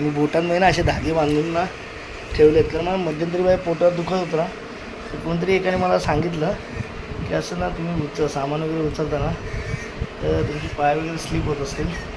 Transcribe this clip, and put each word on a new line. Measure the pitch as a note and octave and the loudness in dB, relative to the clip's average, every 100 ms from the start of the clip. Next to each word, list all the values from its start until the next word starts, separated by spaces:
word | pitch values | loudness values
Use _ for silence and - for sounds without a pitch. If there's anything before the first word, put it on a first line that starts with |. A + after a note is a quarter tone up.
मी | D3 | 2
बोटांमध्ये | D3 D3 D#3+ E3+ F3 | 2 2 2 2 4
ना | F#3 | 4
असे | E3+ | 4
धागे | D#3+ D3 D3+ | 2 0 0
बांधून | D#3+ D3+ D3+ E3 | 2 2 2 2
ना | E3+ F#3 - - - - - - - | 0 -2 -6 -12 -12 -12 -12 -6 6
ठेवलेत, | D#3 D3+ | 8 8
कारण | - D#3+ | 4 0
मला | F3 F#3+ | 0 0
मध्यंतरी | E3 D3+ E3+ F3 | 0 -2 -2 2
बाय | F#3 F#3 | 4 4
पोटात | E3+ E3 F3 | 2 4 4
दुखत | F3 E3 | 4 0
होतं | F#3 F3 D#3+ | 0 0 0
ना, | F3+ - - - - - - | -2 -4 -12 -12 -12 -12 -10
तर | D3+ | -6
कोणतरी | D#3 E3+ F3 | -2 0 2
एकाने | F#3 F#3 F#3 | 2 2 2
मला | F3+ F#3 | 2 2
सांगितलं | F3+ D3+ F3 E3 D#3+ G#3 - - - - - - - | 2 0 0 0 -2 -2 -6 -10 -8 -10 -10 -8 -4
की | |
असं | D#3+ - F3 | -4 -4 -4
ना | F3+ | -4
तुम्ही | E3+ E3+ E3 | -4 -4 -2
उच-, | D3 - D3 | -4 -2 -2
सामान | C#3+ C#3 D3+ | 0 -2 -2
वगैरे | D#3+ E3 D3+ | -2 -2 -2
उचलता | C#3 D3+ D3 | -2 -2 0
ना, | D3+ E3 - - - - - - - - | -2 -2 -6 -6 -4 -6 -6 -8 -8 -4
तर | A2+ A#2+ | 0 0
तुमचे | - D3+ D#3 | 0 -2 -6
पाय | - D3 D3+ | 0 2 2
वगैरे | D#3+ D#3+ | -2 -6
स्लिप | - D#3 | -4 -2
होत | D3+ C#3+ | -2 -2
असतील, | C#3 - F3 E3+ - | -4 -4 -4 -4 -8